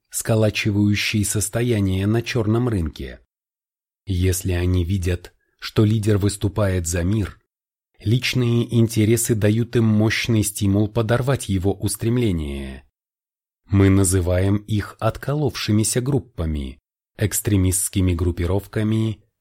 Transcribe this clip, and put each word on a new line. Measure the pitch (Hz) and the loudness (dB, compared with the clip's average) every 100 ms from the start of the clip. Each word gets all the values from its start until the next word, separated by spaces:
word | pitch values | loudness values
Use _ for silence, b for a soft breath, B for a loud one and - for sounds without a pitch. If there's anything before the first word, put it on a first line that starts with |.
| _ | _
сколачивающий | - - 110 107 - 110 101 104 101 - 107 | -8 -2 2 2 0 0 2 2 2 0 -2
состояние | 98 107 - 117 123 110 98 95 101 | -2 -2 -4 -2 0 0 0 0 0
на | 117 | 0
черном | 117 123 104 113 123 | -2 -2 0 0 0
рынке. | 101 78 - 64 - _ _ _ _ _ _ _ _ - | -2 -4 -8 -14 -14 _ _ _ _ _ _ _ _ -6
Если | 90 95 90 95 | 0 0 0 -2
они | 87 90 90 | -2 0 0
видят, | 85 101 87 85 - _ _ _ | 0 -2 -2 -4 -8 _ _ _
что | - - 107 | -4 2 2
лидер | 110 104 101 | 2 0 2
выступает | 101 - 104 110 101 92 82 | 0 -2 -4 -2 -2 -2 -2
за | 90 | -2
мир, | 87 107 90 - _ _ _ _ _ _ | 0 -2 -4 -10 _ _ _ _ _ _
личные | 107 123 - 131 120 120 113 117 | -2 0 0 0 2 0 2 2
интересы | 113 113 107 117 - 110 | 2 2 2 2 2 0
дают | 104 110 117 120 | 2 0 0 2
им | 113 | 2
мощный | 107 110 - - 113 | 4 2 0 0 0
стимул | 104 - 101 101 104 | 0 0 0 2 0
подорвать | 117 110 120 123 127 - | -2 0 0 0 -2 0
его | 95 95 | -2 0
устремления. | - 101 - 113 123 117 85 73 69 67 65 _ _ _ _ _ _ _ _ _ | -2 -4 -2 -2 0 0 -2 -4 -8 -10 -14 _ _ _ _ _ _ _ _ _
Мы | 98 98 | 4 6
называем | 98 92 95 85 90 98 104 | 4 4 2 2 0 0 -2
их | 104 104 - - | -2 -4 -6 -4
отколовшимися | 113 - - 147 139 - - 107 110 127 | -6 -4 -4 -2 -2 -4 0 0 2 -2
группами, | 123 139 - - 80 76 67 65 _ _ _ - | 0 -2 -4 -6 -4 -4 -6 -14 _ _ _ -4
экстремистскими | 104 - - 101 92 90 - 101 92 | -2 -2 0 2 2 0 -2 0 0
группировками – | 87 87 85 85 101 - 113 107 110 110 104 _ _ | 2 0 -2 -2 -2 -4 -4 0 0 -2 -4 _ _